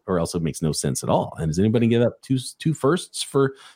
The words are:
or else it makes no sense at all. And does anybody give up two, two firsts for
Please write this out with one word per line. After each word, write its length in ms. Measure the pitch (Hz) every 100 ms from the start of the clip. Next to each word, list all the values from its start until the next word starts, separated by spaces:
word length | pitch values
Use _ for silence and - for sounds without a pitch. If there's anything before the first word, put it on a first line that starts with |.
| -
or 100 | 90
else 160 | 82
it 80 | 87
makes 200 | 80 -
no 100 | 78
sense 320 | 73 76 65
at 60 | -
all. 260 | 160 - -
And 100 | 82
does 100 | 78
anybody 280 | 107 117 117
give 140 | 117
up 200 | 117 -
two, 180 | - 131 - -
two 160 | 160
firsts 480 | 147 135 175 - -
for 320 | - 143 135 - -